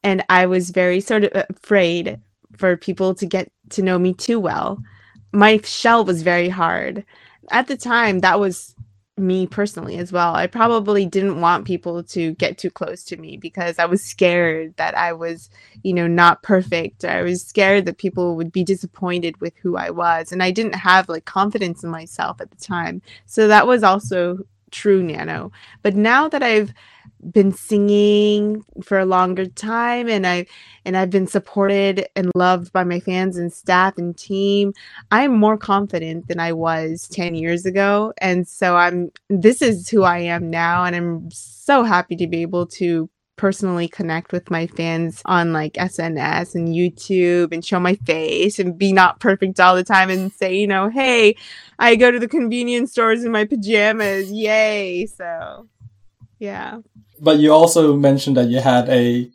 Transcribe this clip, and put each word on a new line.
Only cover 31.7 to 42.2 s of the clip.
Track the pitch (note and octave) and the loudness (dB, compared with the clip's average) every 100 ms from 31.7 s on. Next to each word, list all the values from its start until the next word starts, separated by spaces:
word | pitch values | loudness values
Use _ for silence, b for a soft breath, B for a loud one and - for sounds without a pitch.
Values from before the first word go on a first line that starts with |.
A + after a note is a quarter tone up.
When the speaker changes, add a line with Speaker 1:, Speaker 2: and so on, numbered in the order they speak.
| G3+ G3 F#3+ F#3 | 2 0 -2 -6
Speaker 1:
and | - F#3 | -4 -2
loved | F3+ F3+ F#3 F3 | 2 2 2 0
by | F#3+ | -2
my | F3+ F3 | -2 -2
fans | F#3 F#3 F#3+ F3+ | -4 -2 -2 -4
and | E3+ | -8
staff | - - F3+ F#3+ F#3+ | -8 0 2 2 0
and | F3 E3+ | -8 -8
team, | - G3 G3 G3+ G3+ G3 B B - | -8 -2 0 0 0 -4 B B -2
I'm | G#3+ C#4 | 2 4
more | A#3 G#3 G#3+ | 4 4 2
confident | - G3 G3+ F3+ D#3+ D#3+ - | 0 0 0 -6 -6 -10 -8
than | F3 | -6
I | E3+ | -4
was | E3 E3 D#3+ D#3+ E3 - | -2 -2 -2 -4 -8 -10
ten | - F3 E3 | -6 -6 -4
years | E3 F3 | -4 -2
ago. | F#3 F#3 G3 G#3 G#3+ - | -2 0 2 2 -2 -4
And | F#3+ F3+ F3 | -2 -2 -2
so | - F#3 F3 | -2 0 4
I'm, | F3 F3+ F3 _ _ | 2 0 -6 _ _
this | G3+ G3+ B3+ | 4 4 4
is | B3+ G3+ F3+ | 0 0 0
who | A3+ | 2
I | F#3 F3 | 4 2
am | E3+ E3+ E3+ | -2 -4 -4
now. | E3 E3+ F3 | -2 0 0
And | F3+ F3 | 0 -2
I'm | F3 E3 E3+ | -4 -6 -10
so | - - - - C#4 | -18 -20 -14 2 2
happy | A#3 F3+ F3+ | 4 0 0
to | E3+ | -6